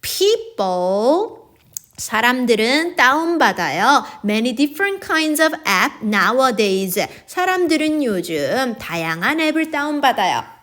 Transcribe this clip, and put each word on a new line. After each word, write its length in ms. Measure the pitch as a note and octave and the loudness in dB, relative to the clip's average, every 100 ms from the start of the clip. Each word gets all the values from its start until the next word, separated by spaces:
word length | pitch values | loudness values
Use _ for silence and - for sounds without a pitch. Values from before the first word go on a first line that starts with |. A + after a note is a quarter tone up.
People, 1400 | - - G4 A#4 A4+ - F#3+ F3+ F3+ G3 A3+ D#4+ A4 - - _ _ - _ - | -8 0 2 0 -4 -4 -2 0 0 0 2 2 0 -8 -20 _ _ -18 _ -14
사람들은 960 | - A3 A#3 B3+ B3 A3 A3+ C#4+ E4+ F4 | -6 0 2 2 2 2 2 2 0 2
다운받아요. 1080 | B3+ C#4+ E4 E4+ A#3+ F#3+ E3 D3 A3 C#4 F#3 - G#3 | 4 4 0 2 2 2 -2 0 4 2 0 -8 -2
Many 300 | G#3+ A#3+ A#3 | 0 0 0
different 500 | C#4+ D4 G4 G4 - | -2 0 -4 -4 -2
kinds 360 | E4 D#4 D4+ | 0 0 2
of 120 | D#4+ D#4 - | 2 0 -2
app 360 | F#3+ A#3+ - | 0 0 -2
nowadays. 960 | G#3+ G#3 F#3 B3 C4 A3 G#3 F#3+ F#3+ F#3 D#3+ - - | -2 0 2 2 2 2 0 0 -2 -4 -4 -8 -10
사람들은 760 | - F#4 F#4 F4 D#4 D#4 D4+ | -2 0 0 2 2 0 0
요즘 720 | C4+ F#3+ F3 D#3 C#3 G#3+ C4 A3 | 0 -2 -2 -4 -2 0 -2 -6
다양한 600 | - E3+ E3 E3 G3+ D#4 | -8 -6 -4 -2 -2 0
앱을 300 | D#4 D#4 D#4+ | 0 0 -2
다운받아요. 760 | D4+ D4 D4 D4 F4 F#3+ A#2+ - - | -4 -4 0 0 2 0 0 -4 -14